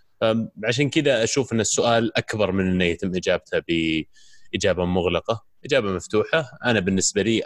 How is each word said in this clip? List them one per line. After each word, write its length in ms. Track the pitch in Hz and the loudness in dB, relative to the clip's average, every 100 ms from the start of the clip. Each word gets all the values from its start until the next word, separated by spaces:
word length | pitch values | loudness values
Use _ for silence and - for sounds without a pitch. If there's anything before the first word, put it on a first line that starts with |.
| _ - | _ -4
أم، 280 | 113 113 110 - 110 | -2 0 -4 -6 -4
عشان 240 | 120 143 | 0 0
كذا 340 | 160 143 120 | 2 2 2
أشوف 300 | 113 - 117 | 0 0 -2
أن 60 | 113 | 0
السؤال 580 | 104 - 117 117 117 - | 0 0 2 2 2 -2
أكبر 340 | - 110 98 | -2 0 0
من 160 | 95 95 | 2 0
أنه 180 | 92 87 | 2 0
يتم 300 | 85 95 90 | 0 -4 -2
إجابته 460 | 95 87 - 85 - | 0 -2 -2 -4 -2
بإجابة 1160 | 85 80 80 76 - - - - 95 98 87 90 | 0 0 -2 -4 -12 -20 -20 -10 -2 0 0 0
مغلقة، 600 | 90 87 85 - 113 - _ - | 2 2 0 -2 -6 -8 _ -2
إجابة 260 | 135 101 | 0 0
مفتوحة. 600 | 90 - 107 104 160 147 - 120 | -4 -2 0 2 0 -2 -4 0
أنا 140 | 110 | 0
بالنسبة 420 | 92 95 - 101 | 2 0 0 0
لي 200 | 98 110 | 0 0